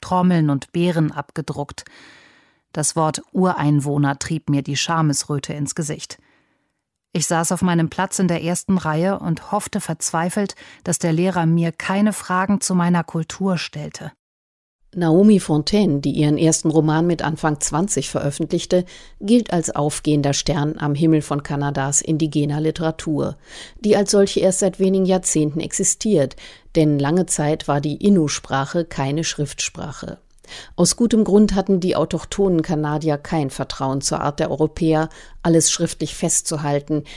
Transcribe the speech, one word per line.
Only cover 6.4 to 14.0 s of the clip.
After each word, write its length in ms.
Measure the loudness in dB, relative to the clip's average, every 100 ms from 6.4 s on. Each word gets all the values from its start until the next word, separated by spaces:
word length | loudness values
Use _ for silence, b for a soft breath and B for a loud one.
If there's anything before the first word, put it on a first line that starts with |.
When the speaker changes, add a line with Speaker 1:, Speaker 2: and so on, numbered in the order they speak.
| _ _ _ _ _ _ _ -4
Speaker 1:
Ich 100 | 0
saß 260 | 0 0
auf 80 | 0
meinem 280 | 2 2 0
Platz 300 | -2 -4 0
in 80 | 0
der 160 | 0
ersten 340 | -2 -4 0 -2
Reihe 420 | 0 0 0 -2
und 340 | -2 -4 -2
hoffte 260 | -4 -4 -6
verzweifelt, 720 | -6 -6 -4 -2 -2 -2 -4 -8 B B
dass 160 | -6 -2
der 140 | 0
Lehrer 320 | 2 0 2 2
mir 260 | 2 0
keine 400 | -4 -4 0 0
Fragen 480 | 0 -4 -2 0 0
zu 160 | 0 0
meiner 300 | 2 2 0
Kultur 520 | -6 -6 -4 -2 -2
stellte. 540 | -4 -10 -12 -12